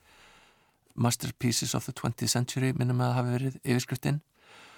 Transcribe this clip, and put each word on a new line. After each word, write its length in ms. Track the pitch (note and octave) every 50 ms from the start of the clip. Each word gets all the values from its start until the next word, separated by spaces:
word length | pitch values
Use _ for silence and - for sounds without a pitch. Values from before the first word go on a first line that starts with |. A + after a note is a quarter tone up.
| _ - - - - - - - - - _ _ _ _ _ _ _ _ -
Masterpieces 800 | - B2 A#2+ A#2+ - - B2 A#2 - - A#2+ A#2 - - A#2+ -
of 100 | B2 -
the 60 | -
Twentieth 400 | B2+ - - B2+ A#2 - A#2+ A2+
Century, 400 | - A#2+ B2 - - C3 B2+ C3 C3
minnum 280 | C3 B2 B2 B2 B2 B2
að 60 | B2
það 80 | B2 B2+
hafi 160 | B2 B2 B2
verið 220 | B2 C3+ C3+ B2+ -
yfirskriftin. 580 | - C3+ A#2+ B2 B2 - C3 B2 - C#3+ C#3+ D3 - _ _ _ _ - - - - - -